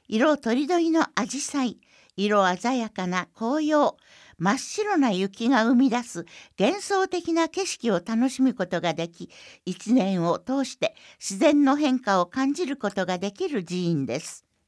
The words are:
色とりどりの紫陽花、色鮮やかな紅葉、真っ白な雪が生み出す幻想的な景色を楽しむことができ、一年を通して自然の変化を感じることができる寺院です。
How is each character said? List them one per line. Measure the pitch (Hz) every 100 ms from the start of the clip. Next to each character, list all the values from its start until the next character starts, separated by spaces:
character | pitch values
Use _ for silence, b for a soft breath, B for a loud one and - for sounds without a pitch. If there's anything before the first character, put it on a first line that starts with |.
| -
色 | 214 302 196
と | 233
り | 254 294
ど | 349
り | 330
の | 320 - -
紫 | - 262 - 285 247 - b b b -
陽 | 202 208
花、 | 185
色 | 180
鮮 | 240 262
や | 220
か | - 185
な | 185 175
紅 | - 226 302 302
葉、 | 302 285 - b b b -
真 | 175
っ | 269
白 | - - 415 370
な | 262
雪 | 185 196 196 233
が | 254
生 | 226
み | 247 269
出 | 240
す | 240 185 156 B B -
幻 | 208 392
想 | - 392 381
的 | 359 339
な | 330 320
景 | 359
色 | - - 233
を | 180
楽 | 175 226 254
し | 254
む | 262
こ | - 180
と | 175
が | 170
で | 160 170
き、 | - - B B B
一 | - 175 -
年 | 254 190 185
を | 170 156
通 | - 269 254
し | -
て | - B B B
自 | - 196
然 | 311 294
の | 269 294
変 | 302 254
化 | - 190
を | 175
感 | 262 269
じ | 294 269
る | 285
こ | 202
と | 202 180
が | 180
で | 196
き | 196 359
る | 254
寺 | 165 180
院 | 170 156 135
で | 131
す。 | - - _ _